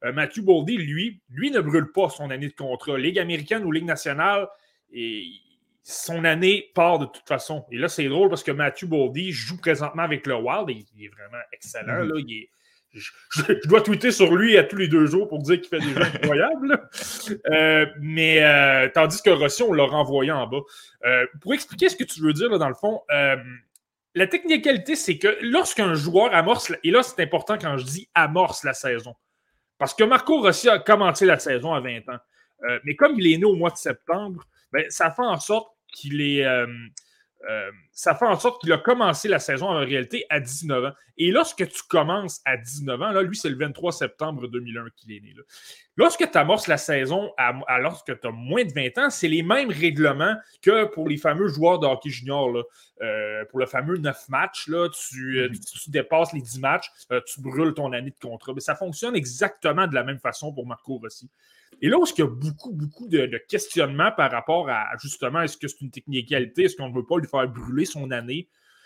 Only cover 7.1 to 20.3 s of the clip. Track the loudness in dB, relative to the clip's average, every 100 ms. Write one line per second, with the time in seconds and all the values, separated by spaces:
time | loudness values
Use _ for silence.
7.1 | -10 -4 -4 -4 -10 -10 -6 -4 -2 -2
8.1 | 4 2 2 -4 -2 -2 -2 -2 0 0
9.1 | -2 -6 -8 -10 -4 0 0 -2 -4 -2
10.1 | -2 -4 -4 -2 -2 -4 -8 -14 _ -20
11.1 | -20 -20 -18 -18 -20 -16 -12 -6 -4 -4
12.1 | -6 -8 -14 -16 _ _ _ _ -20 -20
13.1 | -20 _ -4 0 0 4 4 4 2 2
14.1 | 6 6 6 8 6 6 0 2 4 4
15.1 | 2 0 -4 0 0 0 -4 -2 0 0
16.1 | 0 0 2 2 0 0 0 -2 -12 -12
17.1 | -10 -10 -6 0 4 6 4 2 -2 -6
18.1 | 2 6 8 8 8 6 6 4 4 4
19.1 | 4 4 6 4 2 2 4 4 2 2
20.1 | 2 0